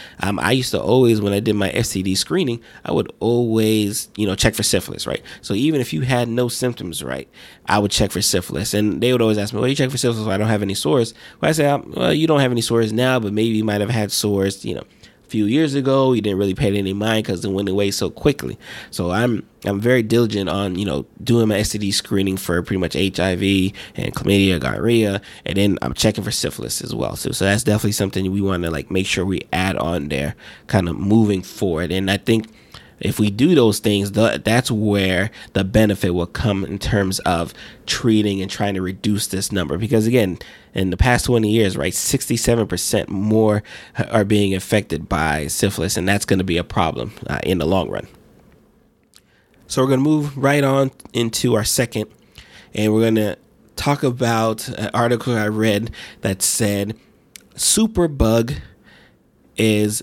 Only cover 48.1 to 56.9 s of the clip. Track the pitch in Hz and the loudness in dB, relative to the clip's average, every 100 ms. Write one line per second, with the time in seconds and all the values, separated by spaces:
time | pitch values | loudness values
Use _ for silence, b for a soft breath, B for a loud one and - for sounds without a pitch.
48.1 | - - - _ _ _ _ _ _ _ | -16 -20 -20 _ _ _ _ _ _ _
49.1 | _ b b b b - 135 131 131 147 | _ b b b b -6 0 2 2 2
50.1 | 151 147 135 135 147 139 135 135 - - | 2 0 -2 0 2 2 2 0 -4 -6
51.1 | 120 117 - 123 110 110 - 117 107 107 | -4 -2 -2 0 0 0 -2 -2 -4 -8
52.1 | _ B B B B B - 107 107 113 | _ B B B B B -2 2 4 4
53.1 | 110 104 - _ _ _ - 143 143 135 | 2 0 -4 _ _ _ -6 -2 0 -2
54.1 | 120 117 113 113 110 - - 107 117 120 | 0 0 2 0 -2 -6 -8 -4 0 0
55.1 | 117 131 117 104 107 110 101 113 B B | 0 0 -2 -2 0 2 0 -2 B B
56.1 | B 107 95 - - 104 101 101 | B -4 -2 -2 0 0 0 -4